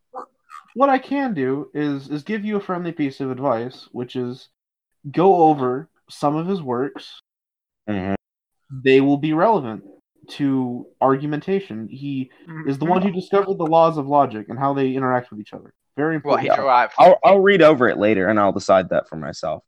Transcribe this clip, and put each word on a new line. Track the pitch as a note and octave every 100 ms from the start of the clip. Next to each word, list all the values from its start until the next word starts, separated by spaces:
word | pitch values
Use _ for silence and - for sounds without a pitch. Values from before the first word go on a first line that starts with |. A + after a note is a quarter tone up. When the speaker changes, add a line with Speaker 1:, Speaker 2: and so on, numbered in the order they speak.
| _ B3+ - _ _ - -
Speaker 1:
what | - C#4
I | C4
can | C4 C#4 C4+
do | F3 B2+ C#3 C#3+
is, | D3 D3 C#3 C3+
is | D3
give | C#3+ A3
you | G#3 G#3
a |
friendly | G3 F3+ F3
piece | E3 C#3+ C3+
of | C3+
advice, | B2 C#3 A2+ A#2+ - -
which | A#2 A#2+
is | B2+ B2 C3 _ _ _ _ _ _ C#3+
go | C3+ F#3 F#3 D#3+
over | D3 B2+ B2+ D#3+ _ _
some | - D3 D#3
of | E3+
his | G3
works. | C#3 A#2+ C#3 - - - _ _ _ _ _ _ -
Speaker 2:
Mm-hmm. | G2+ F#2+ G2 _ _ _ _ _ C3+
Speaker 1:
They | C3 C3+
will | C#3 C#3+
be | D#3
relevant | D#3 G#3 G#3 B2+ G#2 - - _ _ -
to | - C#3+ C3+ B2+ B2 - -
argumentation. | C3 C3+ D3 D3 E3+ G3 G3 A2 A2
He | C3 C#3+ C#3 C3 _ - D#3+ D#3
is | C3+
the |
Speaker 3:
Mm-hmm. | D#3
Speaker 1:
one | F3+
who | F#3+
discovered | F3+ F3+ G3 G3 F#3+
the | D#3+
laws | E3 E3 D#3
of | C#3
logic | C#3+ C3 G#2+ G2+
and | A#2
how | C#3
they | C#3 C3
interact | C3 C3 B2+ A#2+
with | G#2+
each | G2+
other. | G#2 A2 _ _ -
Very | D3+ D#3+
Speaker 3:
Well, | C#3 A#2+
Speaker 1:
important. |
Speaker 3:
he | C#3
Speaker 2:
Yeah. | -
Speaker 3:
derived | C#3 B2 A#2 -
Speaker 2:
I'll, | E3 F#3
I'll | E3 G3
read | F#3+ G3
over | D#3 D3 A#2+
it | C#2+
later | G#2 G2+ F#2
and | G#2+
I'll | G2+
decide | F#2 - F#2+ F2+
that | D#2+ -
for | D#2+
myself, | D2 D#2+ D#2+ D#2